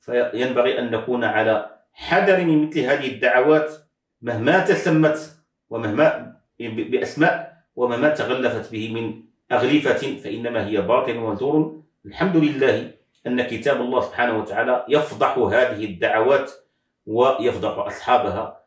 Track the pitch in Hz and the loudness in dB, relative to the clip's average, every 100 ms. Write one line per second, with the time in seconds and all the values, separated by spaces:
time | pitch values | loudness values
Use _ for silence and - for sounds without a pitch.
0 | - 120 120 110 127 123 123 120 120 113 | -2 0 0 -2 -2 2 0 0 -2 -4
1 | - 123 117 107 110 110 - - _ _ | -2 -2 0 0 2 0 -2 -16 _ _
2 | - 175 196 185 170 151 151 156 127 139 | 0 2 4 4 4 2 2 -2 0 0
3 | 131 110 123 - 139 156 151 - _ _ | -2 -2 2 4 6 4 2 -8 _ _
4 | _ _ 117 113 120 180 185 185 180 156 | _ _ -6 -2 4 4 4 2 4 4
5 | 156 151 - _ _ _ _ 113 110 107 | 4 2 -6 _ _ _ _ -6 -4 2
6 | 156 - - - _ _ 117 110 - 127 | 2 2 -8 -20 _ _ -10 -6 -2 -2
7 | - - 170 - - _ _ - 123 120 | -2 0 0 0 -8 _ _ -4 -2 0
8 | 147 147 131 127 123 117 - 113 110 113 | 0 0 -2 -2 -2 -4 -8 -8 -6 -6
9 | 113 - - _ _ 123 127 151 139 - | -6 -10 -16 _ _ 0 2 2 2 -2
10 | - - - 113 117 - 101 107 90 - | -2 -8 -10 -8 -4 -4 -2 -2 2 2
11 | - 117 113 101 131 151 - - _ _ | 2 -4 -4 -4 0 2 0 -4 _ _
12 | 107 - 185 165 151 135 131 - - - | -20 -4 0 2 2 2 2 2 -2 -16
13 | _ _ 123 123 120 113 139 127 123 127 | _ _ -6 -4 -2 -2 0 0 0 -2
14 | - - 120 110 101 117 120 123 - 147 | -2 -2 0 0 -4 -2 0 0 2 0
15 | 151 113 131 127 107 113 - 104 107 87 | 0 -2 -2 0 2 2 2 -2 -8 -4
16 | 110 107 117 139 139 - _ _ _ _ | 0 2 4 2 0 -12 _ _ _ _
17 | - 110 127 - 117 101 107 101 101 - | -6 2 2 2 -2 -2 -4 -4 -8 -8
18 | - - - - - - | 0 2 2 -4 -8 -12